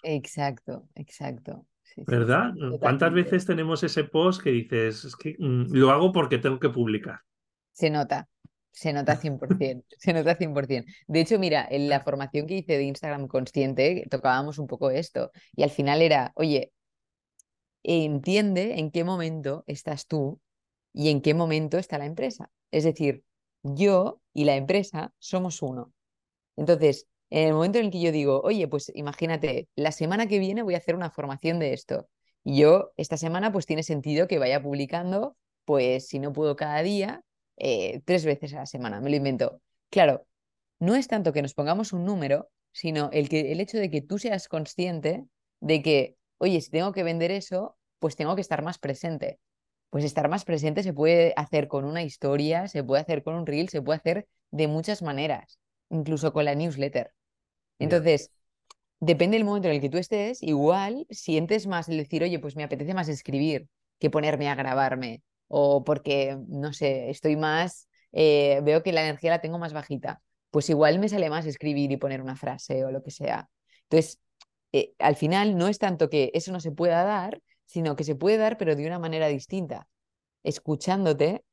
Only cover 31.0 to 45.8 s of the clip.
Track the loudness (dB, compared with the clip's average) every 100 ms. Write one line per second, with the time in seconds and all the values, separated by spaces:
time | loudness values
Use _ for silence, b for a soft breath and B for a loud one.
31 | -4 -8 -8 -4 -2 0 -2 -4 -4 -8
32 | -8 _ _ _ 0 6 8 8 4 -6
33 | -6 -4 -4 -2 0 -2 -2 -4 -2 -4
34 | 0 2 2 2 2 0 -2 -4 -4 -4
35 | -2 -2 -2 -8 _ _ 0 2 4 0
36 | -2 -6 -6 -2 0 0 -2 -2 0 -2
37 | -4 -8 -16 _ _ -6 -2 -2 -2 -4
38 | 0 0 2 -2 -4 -12 -12 -8 -8 -4
39 | 0 0 0 0 -2 -4 _ _ _ 4
40 | 4 4 -4 _ _ _ _ -2 2 2
41 | 2 0 0 0 -2 -2 -2 -2 -2 -4
42 | -2 -2 0 0 -2 _ _ -8 -4 -2
43 | 0 0 0 0 -2 -4 -4 -4 -2 -4
44 | -4 -6 -4 -4 -4 -8 -6 -4 -4 -2
45 | -2 -2 -6 _ _ _ 0 2